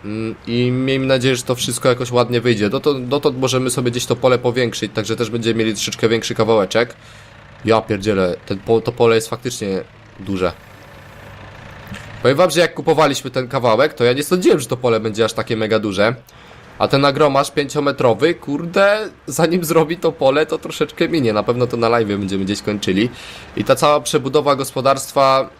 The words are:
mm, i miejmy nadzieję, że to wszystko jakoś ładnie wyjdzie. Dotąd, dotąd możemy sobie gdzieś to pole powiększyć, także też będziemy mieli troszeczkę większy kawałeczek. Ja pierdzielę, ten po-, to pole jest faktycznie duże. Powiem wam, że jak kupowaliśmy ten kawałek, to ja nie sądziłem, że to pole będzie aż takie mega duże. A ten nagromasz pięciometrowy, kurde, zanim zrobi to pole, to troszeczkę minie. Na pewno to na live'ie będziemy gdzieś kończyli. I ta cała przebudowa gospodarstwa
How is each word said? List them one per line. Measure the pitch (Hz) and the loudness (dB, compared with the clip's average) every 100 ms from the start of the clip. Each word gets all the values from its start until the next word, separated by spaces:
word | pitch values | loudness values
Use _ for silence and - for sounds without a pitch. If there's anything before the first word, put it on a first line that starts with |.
| 101 | -8
mm, | 107 110 110 - | -8 -8 -10 -4
i | 120 123 | -2 0
miejmy | 127 131 135 131 | 0 -2 -2 0
nadzieję, | 131 131 123 | 2 2 0
że | |
to | - 123 | -2 -4
wszystko | - 120 135 | -4 -2 0
jakoś | 123 123 | 0 0
ładnie | 120 120 120 | 0 2 2
wyjdzie. | 117 107 104 | 2 2 0
Dotąd, | 131 151 135 123 | 0 0 -2 -2
dotąd | 143 147 131 | 0 0 0
możemy | 131 127 127 | -2 0 -2
sobie | 123 123 | -2 -2
gdzieś | 120 - | -4 -2
to | 120 | 0
pole | 127 123 | 2 2
powiększyć, | 123 120 120 - 107 | 0 0 -2 -4 -6
także | - 101 113 | -6 -4 -4
też | 113 | -4
będziemy | 117 113 113 | -2 -2 0
mieli | 110 | 0
troszeczkę | 107 - - 113 | -2 -6 0 0
większy | 113 - 113 | 0 -2 -2
kawałeczek. | 110 113 95 110 120 - - - - - - - 107 | 2 2 2 0 -2 -6 -20 -20 -20 -20 -20 -8 2
Ja | 110 | 2
pierdzielę, | - 104 104 98 92 85 - | 2 -4 0 0 0 -2 -8
ten | 98 | -10
po-, | 104 113 | 0 0
to | 117 | 0
pole | 117 117 113 | 0 2 2
jest | 110 | 0
faktycznie | 117 127 120 101 95 - - - - | -8 -8 -6 -6 -6 -8 -20 -20 -16
duże. | 98 95 90 - - - - - - - - - - - - - - - - - | -8 -2 -4 -4 -20 -20 -20 -20 -20 -20 -20 -20 -20 -20 -20 -20 -16 -16 -16 -2
Powiem | 120 139 | 0 2
wam, | 180 | 2
że | 160 | 2
jak | 165 | 0
kupowaliśmy | - 151 151 147 135 131 | 0 0 2 2 0 -4
ten | 131 123 | -6 -4
kawałek, | 131 120 110 151 | 0 2 4 2
to | - | 2
ja | 120 | 2
nie | 131 | 2
sądziłem, | 143 180 214 175 | 0 2 4 2
że | 123 | 0
to | 123 | -2
pole | 123 113 | 0 0
będzie | 110 104 110 | 0 0 0
aż | |
takie | - 110 110 | 0 -4 -2
mega | 110 110 | 0 0
duże. | 107 95 107 123 - - - - - - | 0 2 0 0 -14 -20 -20 -20 -20 -4
A | 104 | 0
ten | 139 | 4
nagromasz | 143 139 151 139 139 | 2 4 2 2 0
pięciometrowy, | - 143 151 143 - 131 107 151 170 | -4 -2 -2 -2 2 2 4 0 0
kurde, | - 143 170 180 196 214 208 - - | -6 -6 -2 2 2 2 -4 -12 -8
zanim | 143 165 180 | 0 2 2
zrobi | 156 160 156 170 | 2 2 2 0
to | 165 | -2
pole, | 160 135 143 156 | 2 2 4 0
to | 160 | -4
troszeczkę | - - 147 - 165 | -6 -4 -6 -2 0
minie. | 165 117 | 2 2
Na | 107 | 2
pewno | 101 120 123 | 0 0 0
to | 120 | 0
na | 113 | 2
live'ie | 120 107 101 | 2 2 -2
będziemy | 98 95 95 | -2 -2 -2
gdzieś | 104 | -4
kończyli. | - 104 - 92 123 - - - - - | -4 -4 0 0 0 -4 -18 -18 -12 -6
I | |
ta | 104 131 | -2 2
cała | 147 147 | 2 2
przebudowa | - 151 131 147 143 139 | 0 -4 0 0 2 0
gospodarstwa | 131 - 127 139 - 143 135 135 131 | -2 -2 0 0 -2 2 4 2 0